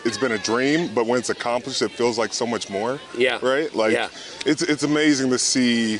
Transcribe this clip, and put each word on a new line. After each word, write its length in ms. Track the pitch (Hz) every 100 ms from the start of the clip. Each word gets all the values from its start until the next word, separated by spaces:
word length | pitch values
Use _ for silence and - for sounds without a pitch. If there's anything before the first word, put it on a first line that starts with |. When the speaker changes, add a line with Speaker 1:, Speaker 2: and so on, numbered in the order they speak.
| -
Speaker 1:
it's 120 | -
been 140 | 131
a 40 | 110
dream, 560 | 95 117 135 156 175
but 120 | 113 113
when 140 | 123
it's 100 | 113
accomplished, 520 | 104 123 123 120 127
it 100 | 110
feels 260 | - 120 113
like 160 | 107
so 120 | - 120
much 240 | 113 -
more. 300 | 101 113 139 - 120
Speaker 2:
Yeah. 220 | 127 113
Speaker 1:
Right? 320 | 120 135 160 -
Like, 160 | 110
Speaker 2:
Yeah. 160 | 117 107 - - - -
Speaker 1:
it's, 160 | 151
it's 220 | 165 147
amazing 460 | 147 151 151 139 131
to 60 | 123
see, 600 | - 131 123 117 113 107